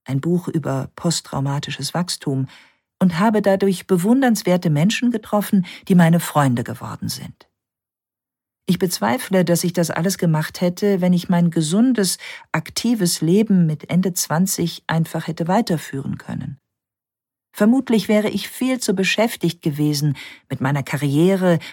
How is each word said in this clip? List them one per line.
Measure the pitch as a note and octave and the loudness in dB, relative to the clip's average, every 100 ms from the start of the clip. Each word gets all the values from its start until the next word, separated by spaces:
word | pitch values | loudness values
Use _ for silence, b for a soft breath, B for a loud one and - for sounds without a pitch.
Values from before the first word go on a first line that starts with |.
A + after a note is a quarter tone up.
ein | - C3+ | -6 -4
Buch | E3 F3 - | 0 -2 -2
über | D#3+ C#3 C3+ C3+ - | -4 -2 -4 -6 -6
posttraumatisches | F3 - - C#3 C#3 C#3+ - - C#3 | -4 -4 -4 -4 -2 -4 -6 -8 -6
Wachstum, | E3 F3+ - - C3+ C3 B B B _ - | -4 -4 -6 -4 -4 -4 B B B _ 0
und | F#3 E3 | 0 2
habe | A3 G#3+ | 2 2
dadurch | G3 F#3+ G3 F3 - | 2 2 2 0 0
bewundernswerte | F#3 G3 C4 C4 G#3+ - F3+ F3+ | 0 4 4 4 2 2 0 2
Menschen | D3 F3+ - B3 | 2 2 2 0
getroffen, | A3 - G#3 G3+ G3+ E3+ B - | 0 -2 -2 2 2 0 B 2
die | F3+ | 6
meine | E3 E3+ | 6 4
Freunde | - D3+ C#3 B2 A#2+ | 0 2 2 0 -4
geworden | A#2 A#2 G#2+ A2+ | -10 -12 -8 -8
sind. | - - - _ _ _ _ _ _ _ _ _ _ _ _ - | -8 -12 -18 _ _ _ _ _ _ _ _ _ _ _ _ -4
Ich | F3 | 0
bezweifle, | F3+ - G3+ B3+ - F#3+ E3 | -2 -2 -2 -2 0 0 2
dass | E3+ | 0
ich | F3+ | 0
das | F3+ D#3+ | -2 -2
alles | - F3+ F#3 | -2 -2 0
gemacht | E3+ D#3 D#3 - | 0 0 -2 -2
hätte, | F3 F3 G#3 F#3+ | -4 0 0 2
wenn | F3+ | 2
ich | F3 - | 2 2
mein | F3 E3+ | 2 2
gesundes, | E3 D3+ G3 B3+ A#3 F#3+ - B B - | 2 2 2 4 2 0 -4 B B -8
aktives | D#3+ - - A3+ A#3 F3 - | -8 -6 -4 -2 0 0 0
Leben | D#3+ G3 A3 F#3+ D#3+ | 2 2 4 2 2
mit | D#3 - | -2 -2
Ende | F3 F#3 | 0 0
zwanzig | F3 - D#3 F#3+ - E3+ - - | -2 -2 0 0 -2 -4 -6 -4
einfach | E3 D#3+ E3 D#3+ | -2 -2 -4 -6
hätte | D#3+ E3+ | -4 0
weiterführen | G3+ A#3 D#3 - C3+ - - | 0 0 -4 -4 -8 -8 -8
können. | - - - C3+ _ _ _ _ _ _ _ _ _ | -8 -10 -10 -14 _ _ _ _ _ _ _ _ _
Vermutlich | - G#3 C4 C4 A3+ - | 0 2 2 2 0 2
wäre | G#3+ G#3 | 0 0
ich | G3+ - | -4 -8
viel | - B3+ B3+ | -6 -4 -2
zu | - | -2
beschäftigt | F#3+ F#3+ - A#3 - E3+ - | 0 0 0 -2 -2 -4 -2
gewesen | E3 C#3+ D3+ D3 D3 C3+ B B - | -4 -2 0 0 -2 -2 B B -12
mit | C3 | -4
meiner | C3+ C#3+ | -2 -2
Karriere, | - C#3+ C#3+ C#3+ F3+ F#3+ F#3 E3 B | -4 -4 0 4 4 4 2 0 B